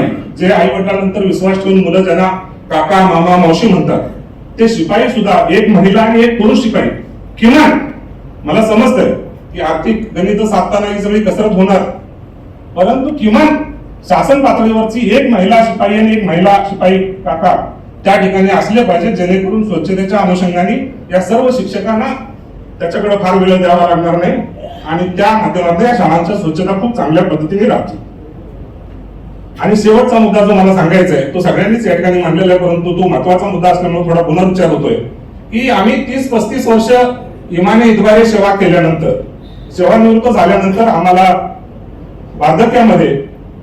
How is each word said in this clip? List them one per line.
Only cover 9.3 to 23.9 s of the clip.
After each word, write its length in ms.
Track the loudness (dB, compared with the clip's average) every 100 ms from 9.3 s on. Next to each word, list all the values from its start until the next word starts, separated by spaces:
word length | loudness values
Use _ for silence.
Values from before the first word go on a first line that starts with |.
| -18 -16
की 60 | -8
आर्थिक 460 | -6 -4 -2 -4 -4 -4
गणित 300 | -2 0 0
साधताना 480 | 0 0 -2 -2
ही 80 | -4
सगळी 180 | -2 0
कसरत 300 | 0 0 0
होणार, 280 | 2 2 2 -2 -10 -16 -20 -20 -20 -20 -20 -10 -2
परंतु 380 | 0 0 -2 -2
किमान 400 | 0 2 2 0 -6 -12 -18 -14 -2
शासन 360 | -2 2 2
पातळीवरची 640 | 2 2 0 0 -2 -2 0 2
एक 140 | 2
महिला 340 | 2 4 4
शिपाई 320 | 2 0 0 2
आणि 200 | 2 2
एक 80 |
महिला 320 | 0 2 4 2 0
शिपाई 300 | -2 0 2 -2 -6
काका 320 | -6 -2 0 0 -2 -12 -20 -4
त्या 160 | 0 2
ठिकाणी 300 | 2 2 2
असले 320 | 2 2 0
पाहिजे, 300 | 2 0 0 -2
जेणेकरून 460 | 0 0 0 -2
स्वच्छतेच्या 540 | -2 -4 -2 -4 -2 0
अनुषंगाने 580 | 0 0 -2 -2 -2 -2 -6 -12 -4
या 80 | -4
सर्व 280 | 0 0 0
शिक्षकांना 600 | 0 -4 -6 -4 -2 -4 -8 -12 -18 -20 -20 -18 -8
त्याच्याकडे 360 | -6 -4 -2 0
फार 120 | 0 2
वेळ 200 | 2 2
द्यावा 320 | 2 2
लागणार 280 | 2